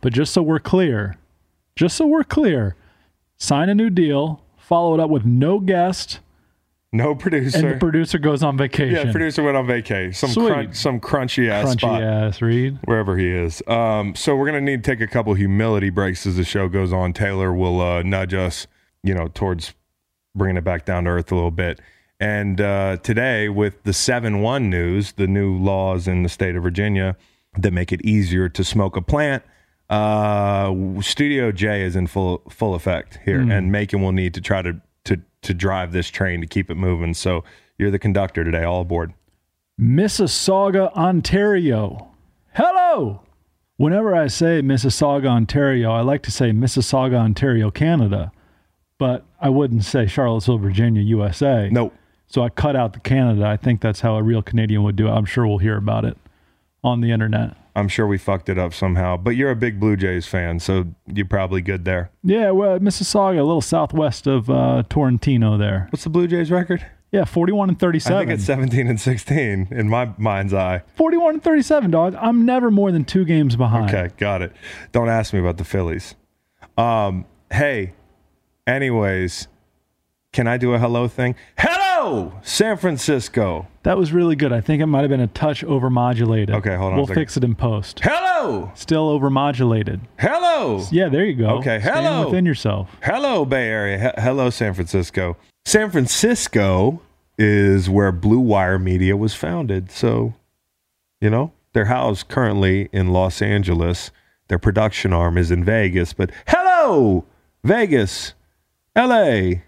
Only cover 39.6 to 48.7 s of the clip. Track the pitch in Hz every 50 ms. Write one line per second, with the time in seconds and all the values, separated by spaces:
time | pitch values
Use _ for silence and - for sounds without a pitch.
39.6 | _ _ _ - 117 113 127 151 202 208 - - 208 135 - - - - 190 190
40.6 | 196 196 185 196 190 185 - - 160 180 185 170 156 - - 190 202 208 202 190
41.6 | 175 151 123 107 107 98 - - - - _ _ _ _ _ _ _ _ _ -
42.6 | - 349 359 370 359 349 330 254 151 110 98 98 _ _ _ _ _ _ _ _
43.6 | _ _ _ _ 135 151 175 202 220 214 185 170 156 139 - - 170 165 170 160
44.6 | 139 135 135 131 110 135 117 - 156 147 143 143 135 135 123 117 113 101 - 147
45.6 | 143 139 131 123 117 113 113 117 117 127 139 143 - - 101 - 131 117 110 107
46.6 | 127 127 - 135 120 - - 135 127 131 127 123 113 113 104 - - 139 123 113
47.6 | 110 104 - - 151 160 170 156 120 101 98 101 - 92 - _ _ _ _ _
48.6 | _ _